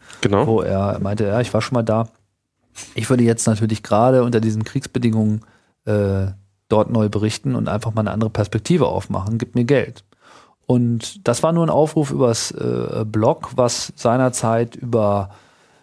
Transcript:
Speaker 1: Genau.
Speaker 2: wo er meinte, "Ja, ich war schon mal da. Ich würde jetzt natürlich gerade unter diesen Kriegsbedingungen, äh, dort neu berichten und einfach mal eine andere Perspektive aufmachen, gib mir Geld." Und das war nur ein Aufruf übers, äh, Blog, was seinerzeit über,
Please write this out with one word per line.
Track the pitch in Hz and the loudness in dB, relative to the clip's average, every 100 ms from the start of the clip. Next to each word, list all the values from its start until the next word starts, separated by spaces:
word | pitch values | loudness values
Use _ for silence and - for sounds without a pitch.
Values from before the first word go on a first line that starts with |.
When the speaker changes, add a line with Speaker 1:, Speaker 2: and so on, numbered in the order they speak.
| - - | -18 -4
Speaker 1:
Genau. | - 101 131 | 0 2 2
Speaker 2:
wo | 110 | 2
er | - 95 101 98 | 0 0 -2 -2
meinte, | 98 101 | -4 -2
"Ja, | 101 110 | 0 0
ich | 120 | 0
war | 110 | -2
schon | - | 0
mal | 123 | -2
da. | 113 110 113 _ _ _ _ _ _ - - | 0 0 -2 _ _ _ _ _ _ -20 -12
Ich | - 110 | -6 0
würde | 127 | 2
jetzt | 117 113 - | 4 2 0
natürlich | 107 110 110 | 0 0 -4
gerade | - 107 123 131 | 0 2 4 4
unter | 120 117 | 2 0
diesen | 110 107 | 0 -2
Kriegsbedingungen, | 110 139 - 120 117 110 107 107 - _ _ _ - | -4 -6 -6 -2 0 2 0 -2 -6 _ _ _ -2
äh, | 104 101 98 95 95 _ _ - | 0 0 0 -2 -6 _ _ 0
dort | 107 104 | 2 2
neu | 113 107 | 2 0
berichten | 104 110 - 143 | 0 -2 -2 -4
und | 123 110 | -2 -2
einfach | 104 113 | -4 -4
mal | 110 | -2
eine | 104 | -2
andere | 107 110 | -2 -2
Perspektive | - 104 107 - 170 113 | -2 -2 -2 0 2 2
aufmachen, | 92 - 98 98 113 | -2 -4 -6 -4 -4
gib | 120 | -2
mir | 123 | -2
Geld." | 120 135 - - _ _ _ - _ _ - | 2 2 0 -10 _ _ _ -20 _ _ 0
Und | 123 120 117 - - 147 | 2 2 -2 -6 -6 -2
das | 147 | 0
war | 160 | 2
nur | 170 160 | 2 2
ein | |
Aufruf | 135 156 160 139 | 2 2 0 -2
übers, | 143 123 113 - | 0 0 0 -4
äh, | - 120 120 - - 110 | -6 -4 -2 -4 -4 -4
Blog, | 107 113 165 - - | 0 0 0 -4 0
was | 120 - - - | 0 0 -8 -2
seinerzeit | 117 127 127 120 113 113 117 - | 0 2 2 0 0 0 -2 -6
über, | 120 117 104 101 95 - _ _ _ _ | -2 0 2 0 -4 -12 _ _ _ _